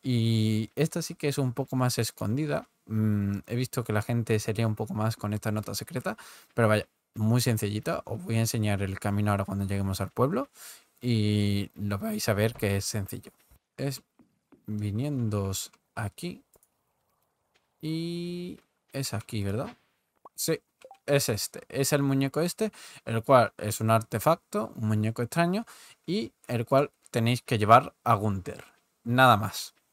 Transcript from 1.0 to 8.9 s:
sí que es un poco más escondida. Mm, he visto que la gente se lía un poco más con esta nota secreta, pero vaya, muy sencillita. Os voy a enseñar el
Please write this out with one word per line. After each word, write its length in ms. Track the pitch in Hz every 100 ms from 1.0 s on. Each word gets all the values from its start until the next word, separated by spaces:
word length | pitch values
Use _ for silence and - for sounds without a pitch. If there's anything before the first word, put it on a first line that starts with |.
sí 140 | 160 175
que 120 | 151
es 100 | 139
un 160 | 131
poco 220 | 120 135 135
más 240 | 127 -
escondida. 680 | 113 - 107 120 151 147 - _ -
Mm, 540 | 110 110 104 101 101 -
he 100 | 120
visto 280 | 127 -
que 100 | 117
la 80 | 107
gente 380 | - 120 117 110
se 140 | -
lía 120 | 107 113
un 100 | 107
poco 180 | 110
más 240 | 190 110 113
con 160 | 107
esta 180 | 104 110
nota 240 | 107 104 101
secreta, 400 | 107 170 - 214 - - -
pero 140 | - 110
vaya, 200 | 107 - _ _ -
muy 260 | 110 120
sencillita. 640 | 120 110 104 104 - - -
Os 180 | 110
voy 120 | 87 113
a 60 |
enseñar 420 | 113 120 107 101
el 160 | 98